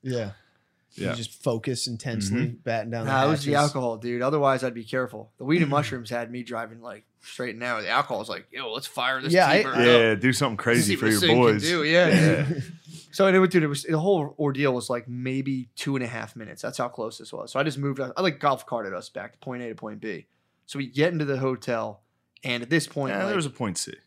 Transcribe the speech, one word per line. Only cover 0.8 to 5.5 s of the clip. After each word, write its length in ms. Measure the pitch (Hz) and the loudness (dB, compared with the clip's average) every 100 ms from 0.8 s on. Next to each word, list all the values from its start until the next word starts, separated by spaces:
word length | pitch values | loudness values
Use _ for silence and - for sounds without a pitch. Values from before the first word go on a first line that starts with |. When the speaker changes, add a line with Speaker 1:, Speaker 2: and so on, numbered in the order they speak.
| _ | _
Speaker 2:
Yeah. 160 | - 95 | -8 -6
Speaker 1:
You 60 | 120 | -4
just 240 | 113 - | -8 -6
focus 420 | - 117 139 120 - | -4 -2 -4 -4 -6
intensely, 600 | 113 135 113 98 117 - | -6 -6 -4 -2 -2 -2
Speaker 2:
Mm-hmm. 160 | 120 | -4
Speaker 1:
batting 260 | - 113 110 | -4 -4 -4
down 160 | 117 120 | -6 0
Speaker 3:
Nah, 140 | 135 | 2
Speaker 1:
the 60 | 139 | 2
Speaker 3:
it 20 | |
was 140 | 156 | 2
the 80 | 143 | 0
Speaker 1:
hatches. 160 | 143 147 | 2 2
Speaker 3:
alcohol, 280 | 143 123 113 | 0 -4 -4
dude. 240 | 120 120 | -4 -2
Otherwise, 420 | 127 151 139 131 | 0 2 2 2
I'd 100 | 127 | -2
be 80 | 117 | -6
careful. 480 | 107 131 127 107 110 _ | -6 -4 -4 -8 -18 _
The 60 | |
weed 180 | 127 | 0